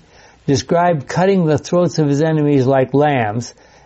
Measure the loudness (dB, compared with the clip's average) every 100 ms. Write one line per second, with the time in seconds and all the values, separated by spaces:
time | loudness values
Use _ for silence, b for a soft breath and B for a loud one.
0 | b b b b -2 -2 0 0 0 -2
1 | -4 -2 0 2 2 0 0 0 0 0
2 | 0 0 0 0 2 2 2 2 2 0
3 | 2 0 -2 -4 -10 b b b